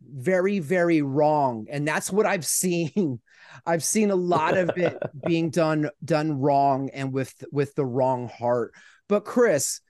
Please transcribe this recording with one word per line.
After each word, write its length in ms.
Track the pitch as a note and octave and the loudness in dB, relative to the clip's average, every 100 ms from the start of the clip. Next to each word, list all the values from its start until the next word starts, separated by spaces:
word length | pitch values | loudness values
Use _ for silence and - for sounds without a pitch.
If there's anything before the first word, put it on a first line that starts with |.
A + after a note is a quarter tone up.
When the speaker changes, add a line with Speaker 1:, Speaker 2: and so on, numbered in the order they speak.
Speaker 1:
very, 580 | B2+ C#3+ B2 F#3 F#3+ G3+ | -18 -8 0 2 2 0
very 420 | C#3+ F#3 F3 D#3+ | 0 2 4 2
wrong. 640 | C#3 C3+ D3+ D3+ C3+ A2+ G#2+ | 2 2 2 4 2 -2 -6
And 180 | C#3+ D3 | -4 -2
that's 240 | E3 - | -2 -2
what 140 | F#3+ G3 | 0 2
I've 200 | F#3+ C#3 | 0 -2
<laughs> 0 | |
seen. 760 | - F#3 E3+ D#3+ - E3 A#2+ _ _ - C3+ - | -2 0 0 -2 -2 -2 -4 _ _ -20 -10 -2
I've 180 | E3+ | -2
seen 280 | - G#3+ G#3+ | 0 0 2
a 40 | F#3+ | 2
lot 420 | F3 E3+ D#3+ F#3 | 0 2 2 2
of 200 | F3 F3+ | 0 0
it 240 | E3+ - - | -2 -2 -8
Speaker 2:
<laughs> 120 | C#3 E3+ | -6 -2
Speaker 1:
being 240 | E3 E3 | 0 0
done, 400 | F3 D#3 D#3 D3 - | 2 2 2 -2 -4
done 360 | B2+ D#3 D#3 C#3 | -2 0 0 0
wrong 500 | C#3+ C#3 C#3 C3+ C3+ | 2 4 4 2 -2
and 200 | C3+ C3+ | -6 -6
with, 300 | C3 C3 - - | -4 -6 -8 -6
with 240 | C#3 C#3 - | -4 -2 -2
the 100 | C3+ | -2
wrong 440 | B2 C3 B2 A#2+ | 0 0 0 -4
heart. 440 | - A#2+ B2 A2+ - - _ - | -4 0 0 -2 -8 -20 _ -2
But 160 | G3+ G3+ | -2 0
Chris, 560 | B3+ A#3 C#3+ - - | 2 4 2 -2 -8